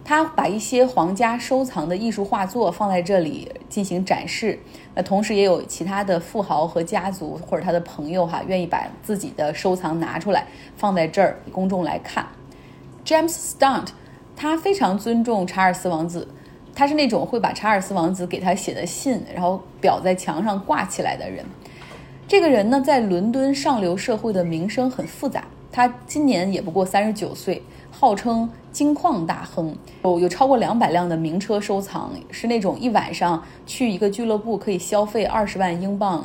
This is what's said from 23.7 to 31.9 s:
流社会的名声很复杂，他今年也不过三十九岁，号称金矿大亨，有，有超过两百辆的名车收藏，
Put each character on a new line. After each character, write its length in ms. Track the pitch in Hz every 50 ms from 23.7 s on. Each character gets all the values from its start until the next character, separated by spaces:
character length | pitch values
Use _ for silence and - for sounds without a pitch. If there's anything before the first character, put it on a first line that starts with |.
| 277 226
流 160 | 196 175 175 196
社 180 | - - 226
会 160 | 214 220 226
的 120 | 208 185 175
名 260 | 170 165 160 170 208
声 180 | - - 254 262
很 140 | 254 - 294 -
复 200 | - - - 269
杂， 160 | - - - - - - - -
他 200 | - - 247 247 247 - -
今 220 | - - 294 302 277
年 260 | 233 175 180 190 196
也 80 | 175
不 80 | - 185
过 160 | 165 190 190
三 220 | 185 - 202 208 220
十 40 |
九 220 | 214 208 - - -
岁， 300 | - - - 175 - - - - - - -
号 240 | - - - 254 208
称 340 | 202 - 247 233 226 226 226 - - - -
金 220 | - - 294 294 294
矿 320 | 285 - 349 277 190 160
大 180 | 165 170 - 170
亨， 320 | - - - 165 160 147 - - - - - -
有， 160 | 185 180 170
有 100 | 180 180
超 160 | 175 - 269
过 120 | 269 277 240
两 200 | 190 156 208 240
百 140 | 226 156
辆 180 | 156 175 175 180
的 80 | 165 160
名 220 | 165 156 160 190
车 200 | 196 - 220 208
收 220 | 202 - 202 196
藏， 300 | 196 190